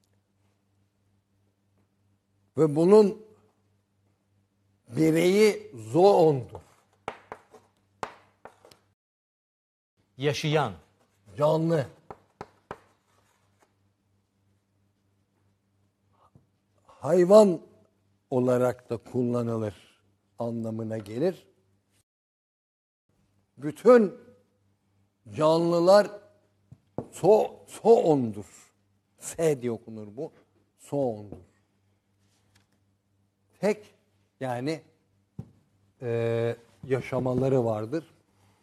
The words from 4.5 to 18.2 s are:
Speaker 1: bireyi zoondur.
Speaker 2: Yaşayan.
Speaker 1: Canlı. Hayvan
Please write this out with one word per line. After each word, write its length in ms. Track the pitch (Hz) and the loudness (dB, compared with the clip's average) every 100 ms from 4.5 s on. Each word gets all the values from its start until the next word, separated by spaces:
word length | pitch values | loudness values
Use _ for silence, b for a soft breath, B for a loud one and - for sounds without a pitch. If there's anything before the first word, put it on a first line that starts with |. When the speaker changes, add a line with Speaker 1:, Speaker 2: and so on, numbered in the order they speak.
| _ _ _ _ 120 | _ _ _ _ -2
Speaker 1:
bireyi 760 | 160 160 175 202 214 - - 120 110 | 0 2 2 4 2 2 -12 -18 -4
zoondur. 680 | 139 196 190 160 139 104 - - _ _ _ - - _ - _ - _ _ _ _ - - _ _ - _ - - _ _ _ _ _ _ _ _ _ _ _ _ _ - | 4 4 6 4 2 -8 -18 -20 _ _ _ -16 -16 _ -20 _ -20 _ _ _ _ -16 -16 _ _ -20 _ -20 -20 _ _ _ _ _ _ _ _ _ _ _ _ _ -6
Speaker 2:
Yaşayan. 560 | 143 - 156 151 123 82 _ _ _ _ - - | -4 -4 -2 -2 -4 -8 _ _ _ _ -20 -4
Speaker 1:
Canlı. 500 | 147 160 165 165 120 - _ - _ _ - _ _ - _ _ _ _ _ _ _ _ _ _ _ _ _ _ _ _ _ _ _ _ _ _ _ _ 101 _ _ _ _ _ _ _ 101 98 _ _ _ _ _ _ _ | -2 0 -2 -2 -4 -14 _ -20 _ _ -20 _ _ -20 _ _ _ _ _ _ _ _ _ _ _ _ _ _ _ _ _ _ _ _ _ _ _ _ _ _ _ _ _ _ _ _ _ _ _ _ _ _ _ _ _
Hayvan 760 | - 139 180 175 214 208 165 - _ _ _ _ _ | -12 -2 0 6 8 6 2 -10 _ _ _ _ _